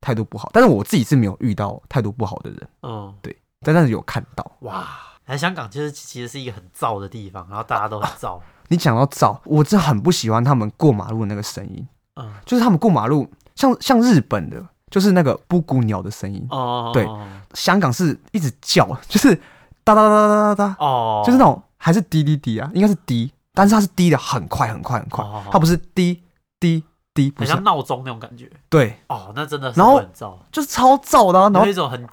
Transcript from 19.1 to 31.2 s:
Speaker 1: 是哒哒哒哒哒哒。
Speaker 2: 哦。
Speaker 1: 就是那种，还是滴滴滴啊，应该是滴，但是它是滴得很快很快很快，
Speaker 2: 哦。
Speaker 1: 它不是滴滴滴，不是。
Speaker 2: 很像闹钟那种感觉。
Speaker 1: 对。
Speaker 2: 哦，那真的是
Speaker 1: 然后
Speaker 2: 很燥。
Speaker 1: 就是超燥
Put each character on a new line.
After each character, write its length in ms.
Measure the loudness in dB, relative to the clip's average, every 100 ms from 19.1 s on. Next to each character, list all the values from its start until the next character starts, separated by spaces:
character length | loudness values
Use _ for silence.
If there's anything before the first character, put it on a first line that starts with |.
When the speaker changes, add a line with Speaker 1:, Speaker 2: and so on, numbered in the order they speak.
| 2
Speaker 1:
是 160 | 4 2 -2 _ _ _
哒 120 | 2
哒 0 |
哒 140 | 6 6
哒 460 | 6 4 2 2
哒 0 |
哒。 220 | 0 -2 -2
Speaker 2:
哦。 440 | -2 0 0 0
Speaker 1:
就 80 | 4
是 60 | 6
那 60 |
种， 160 | 6 2 -8 _
还 160 | 0
是 80 | 0
滴 200 | 0 -2
滴 140 | 0 -2
滴 240 | -2 -6
啊， 100 | -4
应 60 | 2
该 60 | 2
是 80 | 2 -2
滴， 260 | -4 -4 -10 _
但 160 | 2 4
是 60 |
它 60 | 4
是 60 | 2
滴 220 | 0 2
得 60 | 2
很 300 | -2 -8 -6
快 220 | -6 -4
很 120 | -6
快 180 | -8 -8
很 80 | -6
快， 160 | -10
Speaker 2:
哦。 180 | -10 -12 -2
Speaker 1:
它 80 | 2
不 80 | 2
是 100 | 0
滴 460 | -4 -2 -2 -4 _ _ _ _
滴 240 | -2 -2 -6 _ _
滴， 160 | -2 -2
不 140 | -2
是。 60 | -4
Speaker 2:
很 60 | -2
像 80 |
闹 180 | 0 -2
钟 200 | -4 -8
那 60 | -10
种 100 | -14
感 160 | -18 -20
觉。 120 | -20 -20 _
Speaker 1:
对。 280 | 2 2 -4 -12
Speaker 2:
哦， 240 | -12 -10
那 100 | -12
真 160 | -10 -8
的 120 | -4
是 80 | 4
Speaker 1:
然 60 | 6
后 100 | 4
Speaker 2:
很 120 | 2
燥。 200 | -14 -18 -18 _
Speaker 1:
就 100 | -8
是 60 | -6
超 280 | 2 4 4
燥 340 | 2 2